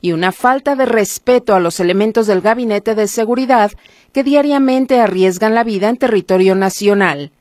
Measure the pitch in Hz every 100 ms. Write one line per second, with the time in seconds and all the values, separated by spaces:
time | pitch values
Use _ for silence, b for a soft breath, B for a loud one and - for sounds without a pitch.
0 | 180 165 180 185 247 262 277 277 254 233
1 | 196 - - 247 247 196 170 - 175 185
2 | 214 220 214 190 190 233 240 208 208 214
3 | 208 - 220 240 262 254 208 - b b
4 | b - 277 285 285 285 269 262 262 254
5 | 220 185 185 180 220 226 233 202 208 247
6 | 240 214 170 185 185 190 190 - 202 202
7 | 185 143 143 _